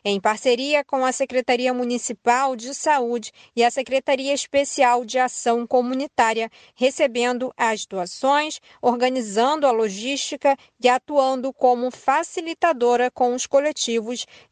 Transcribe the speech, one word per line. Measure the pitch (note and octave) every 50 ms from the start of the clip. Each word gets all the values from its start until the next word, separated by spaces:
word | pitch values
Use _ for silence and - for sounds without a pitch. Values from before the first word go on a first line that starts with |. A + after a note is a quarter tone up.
| _
em | G3+ G3+ G3
parceria | F#3 G#3+ G#3+ G#3+ - C4 A#3+ A#3 C4 C#4+ D4 C#4+ C#4
com | - - C4 C4
a | C4
Secretaria | B3+ - C4+ - B3 B3+ B3 - B3+ A#3+ B3 B3+ B3+
Municipal | B3 B3 A#3+ B3 A#3+ - - A#3 - _ A#3 A#3+ B3+ C#4 C4+ C4
de | A3 A3 B3+ C#4
Saúde | - - D#4+ D4+ C#4 A#3+ A#3 A#3+ A#3+ A3 - - _ - _ _
e | A#3+ A#3
a | A#3+
Secretaria | - C#4 B3+ - B3+ C4+ - - C#4+ B3+ C4+ C#4 C#4+
Especial | C#4 - - - C#4 C#4+ - - - C4+ A#3+ A#3+ B3 B3
de | G#3+ B3 B3+
Ação | B3+ B3 - - - B3 A#3 A#3+ A#3+ A#3
Comunitária, | - B3+ B3 B3 C4 C4 C#4 D4+ - - A#3 A3+ A3+ A3+ A3 A3+ - - - _ _
recebendo | _ B3+ C#4 C4 - D#4 C4+ A3+ A#3+ A#3+ B3 B3 A#3+ B3+ B3+ -
as | - A#3 A3+ A3 G#3 -
doações, | - G3+ F#3+ F3 E3+ - - - C4 C#4+ D4 D4+ D#4 - - - - - _
organizando | - B3 A#3+ A#3+ B3 B3+ B3+ C4 A3+ G#3+ F#3+ G#3+ A#3 C4+ D4+ D#4 C#4+ C4+
a |
logística | A#3 A3 A3+ G#3+ F#3+ G3 A3 C4 C#4+ C4 - - D4+ C#4 - C#4+ C#4 - - _ _ _
e | A#3 B3 B3
atuando | B3+ - - D4 C#4+ C4+ C4 C4 B3+ A#3+ C4+
como | B3+ - - B3+ B3 A#3+ A#3+ B3+
facilitadora | - - - - C4+ D#4 E4+ - - F#4 E4 E4 E4 - - E4+ D#4+ A#3+ A#3+ A#3+ A#3+ A#3+ B3 B3
com | - - B3+ B3 B3
os | B3+ -
coletivos | - - C#4 C#4+ D4+ D4+ - - - A#3 A3+ G#3 A3 B3 A3+ - - - - - _